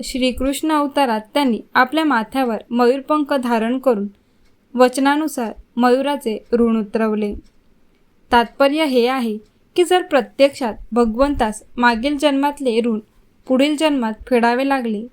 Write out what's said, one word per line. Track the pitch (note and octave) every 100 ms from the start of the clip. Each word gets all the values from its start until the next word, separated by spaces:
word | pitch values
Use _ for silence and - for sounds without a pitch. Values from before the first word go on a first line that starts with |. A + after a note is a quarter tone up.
श्रीकृष्ण | - C4 B3+ A#3 C4 C#4 D#4
अवतारात | D4+ C#4+ C#4+ C4 G#3+ G#3+
त्यांनी | C#4+ C#4 A3 -
आपल्या | - - D4+ D#4
माथ्यावर | A#3+ G#3+ C4+ B3+ G#3+ -
मयूरपंख | A#3+ A#3+ C4+ C4 D4+ C#4+
धारण | C#4+ A#3+ A#3 A3+ C4
करून | C4 G#3+ G3+ _ _ _ _ _ _ A#3+
वचनानुसार | B3+ B3+ C#4 D4 D#4 - A3 - - -
मयुराचे | B3 B3+ C4+ C#4+ A3+ G#3 -
ऋण | A#3 A#3 A3
उतरवले. | G#3 A3 A3 G#3+ G#3 G#3 - _ _ _ _ _ _ _ -
तात्पर्य | A#3 A#3 - C#4 D4+ D#4
हे | B3+ A#3+
आहे | C4+ A#3 G#3+ - _ _ -
की, |
जर | F4 F4+
प्रत्यक्षात | F4+ C#4 G3+ - C#4 - A#3+ - -
भगवंतास | A3+ A#3+ A3 C#4 C#4 A3+ G#3+ - -
मागील | A#3+ A#3 C4+ D4
जन्मातले | D4+ C#4 C#4+ C#4+ C4 A3+
ऋण | A#3 G#3+ - _ _ _ -
पुढील | B3+ C#4+ D4+
जन्मात | D#4 C#4+ A3 G#3+ -
फेडावे | A#3+ A#3 A#3+ C#4
लागले, | C4+ A#3 G#3 A#3+